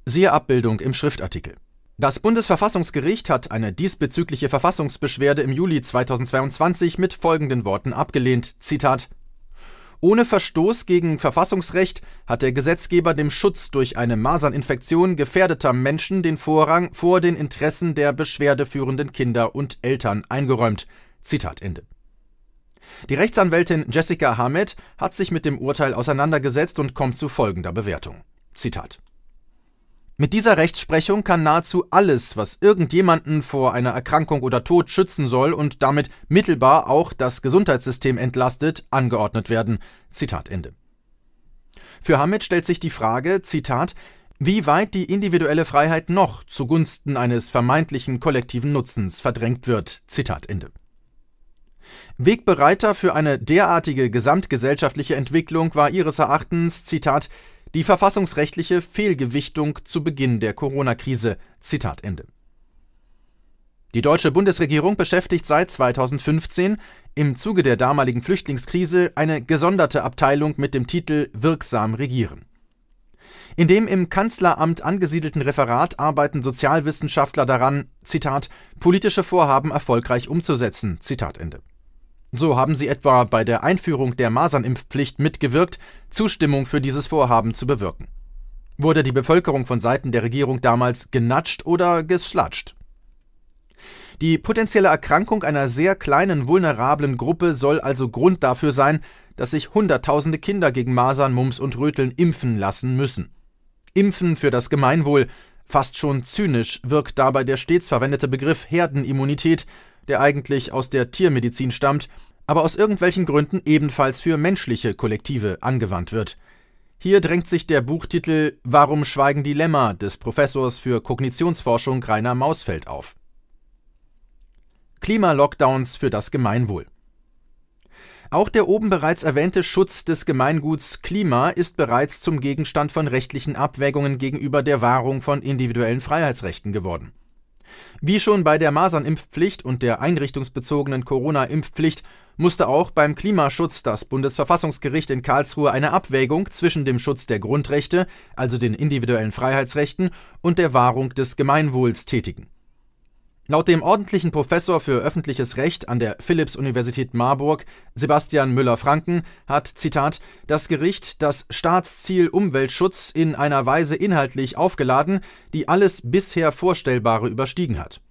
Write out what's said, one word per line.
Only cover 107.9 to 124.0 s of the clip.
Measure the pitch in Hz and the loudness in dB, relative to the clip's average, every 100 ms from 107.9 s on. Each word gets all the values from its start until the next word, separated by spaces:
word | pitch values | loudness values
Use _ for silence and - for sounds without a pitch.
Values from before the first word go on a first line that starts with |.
| 127 131 139 143 | 0 0 -2 -2
Begriff | 131 139 160 - | -2 -2 -2 -2
Herdenimmunität, | 165 170 139 127 135 135 143 165 165 - - - _ - | 0 0 -2 -4 -2 -2 0 2 0 -2 -20 -20 _ -4
der | 143 | 2
eigentlich | 139 143 - 139 127 | 2 2 -2 -4 -2
aus | 131 127 | -4 -2
der | 135 123 | -2 -2
Tiermedizin | - 185 135 120 - 131 | 2 2 2 0 -2 -4
stammt, | 123 143 147 - - - - - | 0 0 0 -4 -18 -20 -10 -2
aber | 156 | 2
aus | 160 - | 2 2
irgendwelchen | 214 202 180 180 170 | 2 2 2 2 2
Gründen | 143 151 185 147 | 2 2 -2 2
ebenfalls | 151 147 - 139 - | 2 2 0 0 0
für | - 160 | -2 0
menschliche | 165 190 - - 117 98 | 0 0 -2 -4 -2 -2
Kollektive | 120 107 - 139 104 92 | -4 -4 -4 -4 -4 -4
angewandt | - 131 110 90 151 | -2 -2 -2 -4 -6
wird. | 110 104 - - _ _ _ _ _ | -6 -6 -10 -20 _ _ _ _ _
Hier | 180 196 | 2 4
drängt | 165 175 170 | 4 0 0
sich | 175 - | -2 0
der | 147 | 0
Buchtitel | 120 160 - 170 160 160 151 - | 0 -4 -4 -4 0 0 0 -4
Warum | 123 143 147 151 143 | 2 4 4 2 -2
schweigen | - 139 143 | 2 2 2
die | 143 | -2
Lämmer | 143 165 151 120 | 0 0 2 0
des | 92 101 - | 0 -6 -6
Professors | - 113 139 135 127 120 | -4 0 0 0 -2 -2
für | 127 120 | -2 -2
Kognitionsforschung | - 120 131 127 170 165 - 117 - 131 | -2 -4 -4 0 0 0 0 0 0 -4
Rainer | 120 - 120 | 0 0 0
Mausfeld | 123 139 156 - 82 - | 0 0 -2 -4 -8 -8
auf. | 69 - - - - _ - _ _ _ _ | -12 -14 -20 -20 -20 _ -20 _ _ _ _